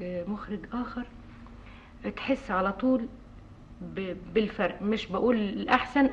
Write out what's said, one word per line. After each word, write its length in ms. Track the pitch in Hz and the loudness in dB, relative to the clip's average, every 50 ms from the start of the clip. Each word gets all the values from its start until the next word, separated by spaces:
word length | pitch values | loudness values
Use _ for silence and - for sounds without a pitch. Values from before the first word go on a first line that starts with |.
| 180 180 180 175 175 | -6 -4 -4 -4 -2
مخرج 320 | 185 214 208 - - 208 202 - - - | -2 -4 -4 -4 -6 -6 -6 -6 -6 -4
اخر، 320 | 240 247 - - 254 240 - - - - - - - - - - - - - - - - - - - - 202 202 | -4 -4 -4 -6 -8 -8 -8 -12 -16 -16 -16 -16 -16 -16 -16 -16 -16 -16 -16 -16 -18 -18 -18 -16 -8 -6 -6 -6
تحس 360 | - - - 269 262 - - | -4 0 0 0 0 2 0
على 220 | 202 185 185 196 196 | 2 2 2 2 2
طول 340 | - - 254 262 247 233 - - - - - - - - - - - - - - - | 2 4 4 4 4 2 -2 -8 -12 -16 -18 -18 -18 -18 -18 -18 -20 -18 -18 -14 -12
ب-، 340 | 180 170 160 175 196 185 175 - - 170 170 | -12 -8 -6 -4 -4 -4 -6 -8 -10 0 2
بالفرق. 480 | 214 214 202 - - 202 175 - - | 2 2 2 0 0 0 0 0 -2
مش 260 | 190 208 220 214 - | 0 0 0 0 0
بقول 280 | - 180 190 - 240 240 | -2 0 2 4 4 4
الاحسن 680 | 220 208 196 196 202 202 - 247 254 - - - 285 277 254 | 4 2 0 -2 -2 2 4 4 4 4 2 4 6 6 6